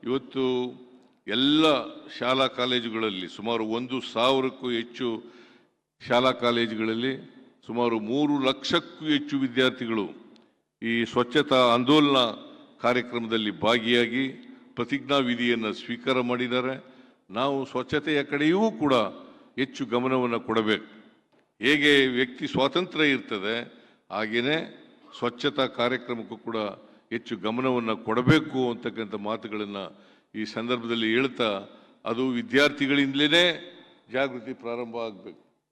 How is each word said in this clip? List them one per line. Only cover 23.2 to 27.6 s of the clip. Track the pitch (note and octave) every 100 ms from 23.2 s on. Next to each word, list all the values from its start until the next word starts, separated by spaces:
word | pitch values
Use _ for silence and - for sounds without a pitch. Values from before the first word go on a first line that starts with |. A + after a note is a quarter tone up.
| - G#2 G2+ A#2 A#2+ - - _ _
ಹಾಗೇನೆ | G2 A2 A#2 C3 D#3+ - - - _ - -
ಸ್ವಚ್ಛತಾ | A#2+ A#2+ D3 C#3+ B2+
ಕಾರ್ಯಕ್ರಮಕ್ಕೂ | B2+ B2 B2 B2+ A#2 G2 A2+
ಕೂಡ | - A2+ G#2 - - - _
ಹೆಚ್ಚು | A2 - G#2+
ಗಮನವನ್ನ | G#2 A#2